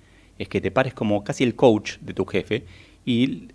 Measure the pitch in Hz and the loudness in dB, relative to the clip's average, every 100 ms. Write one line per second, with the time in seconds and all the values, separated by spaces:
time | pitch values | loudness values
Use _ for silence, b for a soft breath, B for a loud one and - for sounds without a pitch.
0 | b b b - - 101 92 127 127 - | b b b -12 -6 -4 0 0 0 -2
1 | 110 104 - - 127 110 131 107 - - | -2 0 -2 -2 0 4 4 4 0 -12
2 | - 92 - 98 - 110 - B B B | -10 -4 -2 -2 -2 -4 -6 B B B
3 | - 117 135 - - | -2 2 2 0 -12